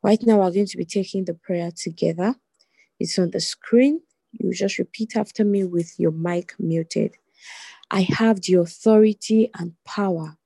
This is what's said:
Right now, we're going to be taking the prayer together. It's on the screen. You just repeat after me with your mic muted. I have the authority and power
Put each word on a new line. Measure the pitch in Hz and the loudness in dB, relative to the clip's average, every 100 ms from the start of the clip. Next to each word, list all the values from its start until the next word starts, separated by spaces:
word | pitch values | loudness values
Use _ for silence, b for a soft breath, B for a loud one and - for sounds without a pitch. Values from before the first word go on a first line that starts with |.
Right | 202 220 | 2 2
now, | 233 214 | 4 4
we're | 185 | 4
going | 180 202 | 0 -2
to | 180 | -4
be | 170 | -6
taking | 202 185 196 185 | -4 -4 -6 -6
the | |
prayer | 170 - 175 170 170 | -8 -6 -6 -6 -8
together. | - 165 170 165 190 269 _ _ _ _ _ _ | -12 -4 -4 -2 -4 -4 _ _ _ _ _ _
It's | 165 - | -6 -2
on | 175 | -2
the | 180 | -2
screen. | 160 - - 233 269 311 _ _ _ | -6 -10 0 4 4 2 _ _ _
You | - 190 | -6 -6
just | 180 196 - | -2 -4 -4
repeat | - - 220 233 | -8 -6 -6 -4
after | 214 - | -6 -2
me | 208 202 | 0 0
with | 185 175 165 - | 0 -2 -4 -2
your | 170 | -2
mic | 160 170 175 180 - | -2 -4 -4 -6 -8
muted. | 165 165 160 - - _ _ B B B B B B | -4 -2 -4 -4 -4 _ _ B B B B B B
I | 190 | -2
have | 185 - 226 202 | 0 2 2 2
the | 180 185 | 2 2
authority | 170 - 220 214 214 208 - 220 214 - | 2 0 4 6 6 2 0 2 2 -2
and | 170 - - | -12 -12 -12
power | - 196 170 156 156 | -4 -2 -2 -6 -14